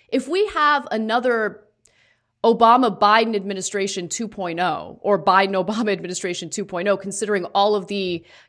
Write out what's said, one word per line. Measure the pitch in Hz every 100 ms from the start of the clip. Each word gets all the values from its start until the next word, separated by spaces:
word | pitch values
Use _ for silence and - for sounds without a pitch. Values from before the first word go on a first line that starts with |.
| _
if | 262 262
we | 359 415
have | 339 294 285 -
another | 220 220 233 247 233 208 - _ _ _ _ _ _ _ _
Obama-Biden | 226 226 226 247 254 190 208 220 226 214
administration | 190 196 185 202 196 196 175
two | - 226
point | 220 180 165
oh, | 180 151 78 -
or | - 196
Biden-Obama | 160 190 196 190 180 214 214
<laughs> |
administration | 190 175 180 190 175 170
two | -
point | 196 175 196
oh, | 196
considering | 196 - 202 202 175
all | - 202 208
of | 180
the | 202 185 175 - -